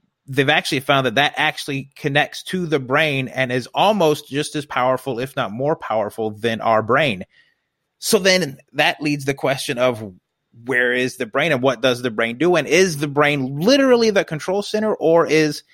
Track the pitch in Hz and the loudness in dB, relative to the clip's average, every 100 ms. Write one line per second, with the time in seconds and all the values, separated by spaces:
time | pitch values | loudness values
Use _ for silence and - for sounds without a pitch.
0 | _ _ - 135 135 156 - 139 - 139 | _ _ -6 0 2 2 0 -2 0 2
1 | 127 110 147 - 151 - - 135 139 - | 2 2 0 0 -2 -4 -6 -8 -10 -8
2 | 151 143 139 - - 185 170 147 123 143 | -2 -2 -2 -6 -8 -6 -2 -2 0 0
3 | 156 135 131 - 131 127 120 143 185 214 | 0 -2 -4 -4 -2 -2 -4 0 2 4
4 | 160 147 - 135 151 151 139 - 127 127 | 2 0 -4 -6 -6 -6 -6 -2 0 0
5 | - 117 131 - 113 110 143 160 - 110 | -2 -6 -6 -6 -6 -4 -4 -4 -4 -4
6 | 104 - 110 104 117 113 113 110 107 131 | -4 -4 -6 -4 -4 -2 0 2 2 2
7 | 151 92 - _ _ _ _ _ _ _ | 0 -2 -10 _ _ _ _ _ _ _
8 | - 214 190 185 156 135 _ 139 156 - | -2 2 4 2 0 -6 _ -2 0 0
9 | 151 147 139 135 139 135 - 120 127 117 | -2 -2 -4 -2 -2 -2 -4 0 0 -2
10 | 107 92 _ _ _ 120 120 127 123 123 | -8 -16 _ _ _ -14 -4 0 0 0
11 | 127 - 120 135 165 135 131 117 131 123 | -2 -4 -4 -2 0 2 0 2 2 0
12 | 123 110 117 120 165 175 127 160 190 147 | -2 -2 -2 0 2 2 2 2 2 0
13 | 151 139 147 147 127 139 185 277 269 240 | -4 0 2 0 -2 -2 2 4 4 4
14 | 226 196 160 151 - 196 202 214 180 - | 4 2 0 -4 -4 -4 -2 -2 -2 0
15 | 147 165 143 156 151 147 - | 4 4 4 2 2 -2 -12